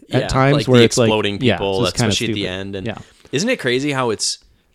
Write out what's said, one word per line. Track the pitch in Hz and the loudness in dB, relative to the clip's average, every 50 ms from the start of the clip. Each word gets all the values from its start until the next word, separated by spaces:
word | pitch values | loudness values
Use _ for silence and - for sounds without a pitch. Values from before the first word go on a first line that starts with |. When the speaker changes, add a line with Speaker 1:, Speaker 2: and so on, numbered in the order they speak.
| - - | -6 -4
Speaker 1:
at | - 123 | -2 -2
Speaker 2:
Yeah, | 107 98 | -2 0
Speaker 1:
times, | 113 131 135 139 143 113 | 0 2 2 2 2 2
Speaker 2:
like | 107 127 | 2 4
Speaker 1:
where | 127 120 | 6 6
Speaker 2:
the | 113 | 6
Speaker 1:
it's | 110 - - | 6 4 2
like, | 120 110 | 2 4
Speaker 2:
exploding | 107 107 101 104 101 95 | 2 2 0 -2 -2 -2
Speaker 1:
yeah, | - 120 98 | 0 0 0
Speaker 2:
people, | 87 98 98 95 95 95 | 0 0 0 0 0 0
Speaker 1:
it's | 90 | 0
just | 87 - | 0 0
kinda | 120 107 | 0 0
Speaker 2:
especially | 98 - 120 113 | 0 0 -2 -2
at | 110 | -2
the | 104 98 | -4 -4
Speaker 1:
stupid. | 90 | -6
Speaker 2:
end. | 90 95 98 98 98 | -6 -8 -8 -8 -8
And | 98 95 113 | -8 -8 -8
Speaker 1:
Yeah. | 104 - - - _ _ - - | -10 -10 -14 -20 _ _ -12 -8
Speaker 2:
isn't | - 135 190 247 | -6 -4 -2 -2
it | 254 - | -2 -2
crazy | - 131 120 131 139 147 | -2 0 0 0 0 -2
how | 139 131 127 117 | -2 -2 -2 -2
it's | 104 98 - - - - _ _ _ _ _ _ | -2 -2 -4 -6 -6 -8 _ _ _ _ _ _